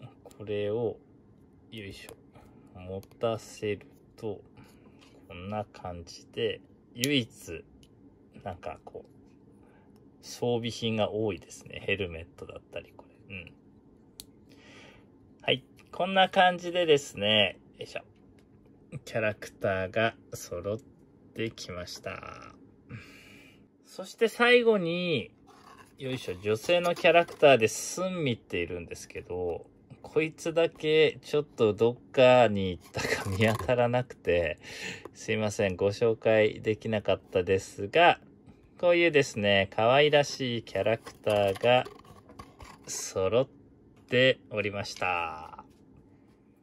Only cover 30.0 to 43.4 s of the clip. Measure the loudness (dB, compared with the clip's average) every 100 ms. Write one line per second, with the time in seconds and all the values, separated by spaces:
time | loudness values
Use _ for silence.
30 | -4 -2 -2 -6 -4 0 0 -2 0 4
31 | 4 2 -4 -4 -2 0 2 4 2 2
32 | -4 6 8 8 6 4 -2 -6 -10 -8
33 | -4 -4 -4 0 2 2 0 2 2 0
34 | -4 -8 0 0 0 -6 -14 -14 -12 -14
35 | -16 -14 -4 -2 -2 0 -2 2 0 2
36 | 0 2 4 4 4 2 -4 -2 -2 -4
37 | 0 -2 0 -2 2 0 -2 -10 -2 4
38 | 6 4 -4 -20 -20 -20 -20 -2 2 4
39 | 4 4 2 -2 2 2 2 2 4 4
40 | 6 4 2 -4 -6 -6 -6 -4 0 -2
41 | -4 -8 -2 2 2 2 2 2 0 -12
42 | -20 -20 -20 -20 -20 -20 -20 -20 -12 -10
43 | -6 -2 2 2